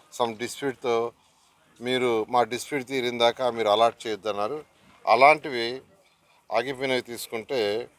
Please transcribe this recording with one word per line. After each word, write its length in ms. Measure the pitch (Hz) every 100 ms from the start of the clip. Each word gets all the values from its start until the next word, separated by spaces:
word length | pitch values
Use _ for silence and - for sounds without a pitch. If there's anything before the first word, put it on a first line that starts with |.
| _ -
some 200 | 117 107
డిస్ప్యూట్తో 760 | 120 - 139 120 123 117 117 _ _ _ _ _ _ -
మీరు 440 | 120 127 123 113 107
మా 140 | 123
డిస్ప్యూట్ 440 | 113 120 - 147 123
తీరిన 300 | 135 120 120
దాకా 320 | 120 117 127
మీరు 200 | 117 107 107
అలాట్ 320 | 117 - 117
చేయొద్దన్నారు. 580 | 101 107 101 107 151 - _ _ _ -
అలాంటివి 760 | 117 139 156 156 120 117 131 - _ _ _ _ _ - 113
ఆగిపోయినవి 440 | 127 127 135 127
తీసుకుంటే 880 | 117 117 - 113 107 131 104 107 123